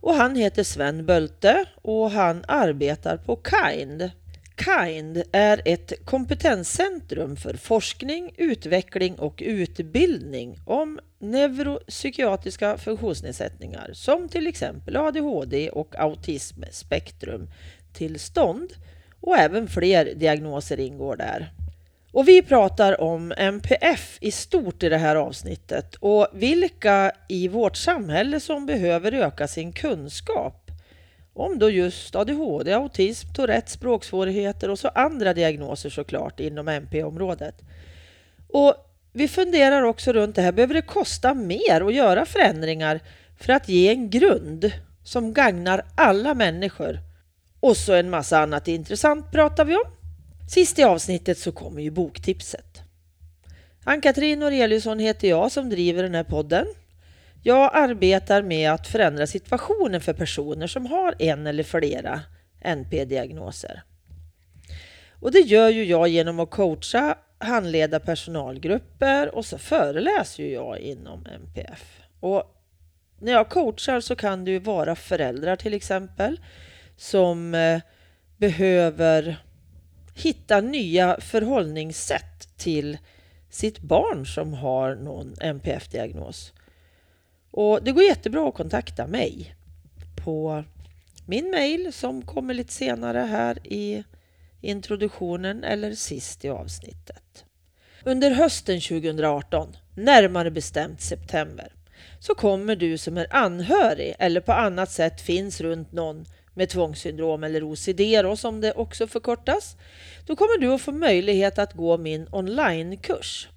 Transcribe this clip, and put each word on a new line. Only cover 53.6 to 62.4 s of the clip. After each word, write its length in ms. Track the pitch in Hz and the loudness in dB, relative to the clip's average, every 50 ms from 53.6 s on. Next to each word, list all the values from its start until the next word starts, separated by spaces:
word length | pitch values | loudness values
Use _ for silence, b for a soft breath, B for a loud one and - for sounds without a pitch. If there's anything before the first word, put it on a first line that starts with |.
| b b b b b | b b b b b
Ann-Katrin 600 | - 277 302 285 294 262 277 285 302 302 294 294 | -2 -2 4 4 4 4 4 2 0 0 2 0
Aureliusson 560 | 294 285 269 240 214 214 220 214 226 220 220 | 0 4 4 4 4 4 0 0 -2 -2 0
heter 280 | 214 220 214 - - | 0 0 0 2 4
jag 240 | 196 170 160 196 254 | 4 4 4 4 2
som 180 | - 285 269 247 | 0 -2 -4 -2
driver 340 | 214 175 175 175 170 175 185 | -2 0 2 2 2 0 -2
den 120 | 185 175 | -2 -2
här 80 | 165 165 | -4 -4
podden. 420 | - 160 151 156 147 160 180 269 427 415 - _ _ b b b b b b b b b b b | -2 -2 -4 0 0 0 0 0 -2 -8 -14 _ _ b b b b b b b b b b b
Jag 280 | 226 247 262 277 269 - | 4 6 6 6 6 4
arbetar 680 | 311 294 254 240 202 190 185 190 190 - - 202 202 | 4 2 2 2 2 4 4 4 4 4 4 2 2
med 300 | 202 190 165 156 156 156 | 4 2 0 2 2 2
att 160 | 156 160 - | 2 0 -2
förändra 400 | - - 220 208 165 147 147 147 | -4 0 2 2 2 4 0 -4
situationen 760 | 147 - 196 - - - 240 - - 403 440 381 247 185 175 | -2 -2 -8 -4 -4 -4 -4 -2 -2 0 0 0 0 0 -2
för 120 | - - 156 | -2 -4 -4
personer 540 | - 175 - - - 143 147 156 160 156 | -4 -4 -6 -4 -6 -6 -6 -6 -6 -6
som 180 | 170 - 262 254 | -6 -6 -6 -6
har 300 | 247 302 359 381 349 - - | -2 -2 0 0 0 -2 0
en 280 | - 160 151 143 151 | 0 0 0 -2 -4
eller 160 | 151 147 151 156 | -6 -4 -4 -4
flera 580 | - - 170 160 143 - - - - - 151 151 - - _ | -2 -2 0 0 0 -2 -4 -6 -6 -8 -8 -10 -14 -20 _